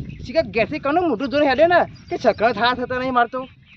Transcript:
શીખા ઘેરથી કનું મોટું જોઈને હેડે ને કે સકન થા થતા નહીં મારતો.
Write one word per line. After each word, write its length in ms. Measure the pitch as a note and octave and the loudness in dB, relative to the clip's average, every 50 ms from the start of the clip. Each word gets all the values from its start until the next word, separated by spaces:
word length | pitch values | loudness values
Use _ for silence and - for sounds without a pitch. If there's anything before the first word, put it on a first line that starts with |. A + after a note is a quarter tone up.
| - - - - - | -10 -12 -12 -14 -12
શીખા 160 | - B3 D#4+ | -2 -2 -2
ઘેરથી 380 | D#4+ A3+ F3 A3+ G#3+ - D4 D4+ | -2 0 0 -2 -2 -2 -2 -4
કનું 300 | - C#4 D4 F4 F4+ E4 | -2 0 0 0 2 0
મોટું 180 | A#3+ F#3+ C#4 | -2 -2 -2
જોઈને 220 | B3+ A3 D4 D4+ C4+ | -2 0 2 2 2
હેડે 180 | B3+ B3 D#4+ | 4 4 4
ને 140 | E4+ F4+ E4 G#3 - - - - - | 4 4 4 2 0 -4 -18 -10 -10
કે 80 | F4 | -8
સકન 340 | - - A3+ F#3+ - G#3 A#3+ | 0 0 0 2 2 0 0
થા 220 | A#3 G3+ A#3 A#3+ B3+ | 2 2 0 0 0
થતા 260 | B3 B3 A#3+ B3+ B3+ | -2 -4 -6 -4 -4
નહીં 140 | B3+ C4 B3+ | -4 0 2
મારતો. 340 | B3 A#3+ A3+ - B3+ C4 B3+ - - - - - | 2 2 2 -2 -8 -10 -10 -16 -20 -20 -20 -20